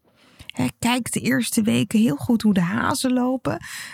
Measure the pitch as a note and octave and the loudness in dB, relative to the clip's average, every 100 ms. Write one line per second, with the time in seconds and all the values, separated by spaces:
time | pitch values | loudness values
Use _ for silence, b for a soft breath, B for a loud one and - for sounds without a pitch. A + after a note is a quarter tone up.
0 | _ B B B B B B3+ - B3+ B3 | _ B B B B B -4 -2 0 0
1 | A#3 - - C4 A3+ - G#3+ A#3+ A#3 G#3+ | -2 -4 0 0 0 0 2 2 2 2
2 | A#3 C#4+ - A3+ G#3+ F#3+ E3+ A3+ - C4 | 2 2 0 2 4 2 2 0 -2 0
3 | C4 B3+ B3 C4 - E4+ B B B | 0 0 0 -2 -4 -8 B B B